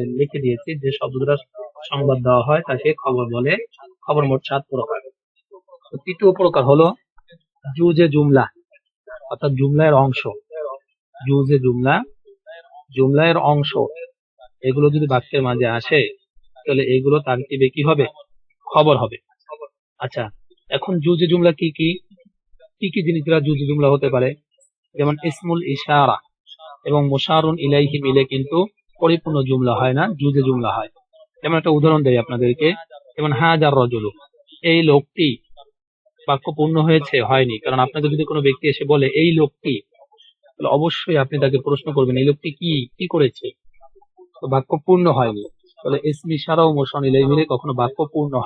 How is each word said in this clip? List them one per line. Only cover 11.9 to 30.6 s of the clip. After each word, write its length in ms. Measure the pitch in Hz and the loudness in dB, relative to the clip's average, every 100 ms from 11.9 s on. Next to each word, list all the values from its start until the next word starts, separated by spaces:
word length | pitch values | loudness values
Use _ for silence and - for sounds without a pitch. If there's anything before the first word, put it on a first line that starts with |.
| 175 254 - _ _ - 330 - - - 131 | 0 -2 -16 _ _ -20 -20 -20 -20 -8 0
জুমলার 400 | 135 143 165 170 | 2 4 4 2
অংশ, 400 | 147 147 143 - 120 494 - _ _ _ - _ | 2 0 0 -2 -4 -6 -18 _ _ _ -20 _
এগুলো 300 | 131 135 147 | -4 2 2
যদি 160 | 151 147 | 2 0
বাক্যের 360 | 127 - 143 | -2 -2 -2
মাঝে 240 | 127 117 120 | -2 -2 -2
আসে, 340 | 117 - 151 104 - _ _ _ - - | -2 0 0 0 -6 _ _ _ -12 -4
তাহলে 160 | 135 | -2
এগুলো 380 | 127 131 139 147 | 2 2 2 0
তারকিবে 480 | 139 123 - 135 131 | 0 -4 -4 0 0
কি 140 | 156 | 0
হবে? 240 | 143 147 123 - - _ _ _ - | 0 0 0 -4 -20 _ _ _ -2
খবর 220 | 151 151 135 | 2 4 2
হবে। 200 | - 117 _ _ - - - _ _ - | 0 -8 _ _ -20 -20 -20 _ _ -14
আচ্ছা, 320 | 131 - 110 - _ _ - | -10 -8 -10 -12 _ _ -10
এখন 300 | 143 - 175 | -8 -4 -2
জুজে 260 | 151 170 170 | 0 0 2
জুমলা 260 | 175 170 | 2 2
কি 180 | 151 165 | 2 -4
কি? 280 | 147 160 180 _ _ _ _ _ _ _ - | -2 -4 -4 _ _ _ _ _ _ _ -10
কি 120 | 196 | -6
কি 120 | 208 | -2
জিনিসগুলা 380 | 165 165 147 160 | -2 -2 0 0
জুজে 260 | 143 143 143 | 0 -2 -2
জুমলা 240 | 147 139 | 0 2
হতে 180 | 139 139 | 2 0
পারে? 260 | 123 131 147 _ _ _ _ _ | 0 -2 -4 _ _ _ _ _
যেমন 220 | - 147 147 | -2 -2 -2
ইসমুল 380 | 165 - 175 170 | -6 -6 -4 -4
ইশারা 520 | 139 139 - 147 131 104 _ _ _ - - - | -4 -6 0 2 2 0 _ _ _ -20 -20 -12
এবং 240 | 143 147 143 | -2 0 2
মুশারুন 500 | 135 - 160 160 165 | -2 0 0 0 0
ইলাইহি 400 | 139 143 147 147 | 0 2 0 -2
মিলে 220 | 135 135 | 0 2
কিন্তু 420 | 131 135 135 165 214 _ _ - | 2 -4 -2 -2 -2 _ _ -2
পরিপূর্ণ 420 | 165 165 170 147 | 0 0 -2 -2
জুমলা 320 | 131 131 127 | 0 0 0
হয় 180 | 123 127 | 0 0
না, 160 | 135 208 | 0 -2
জুজে 340 | 151 143 139 | -2 0 0
জুমলা 300 | 131 123 | 0 0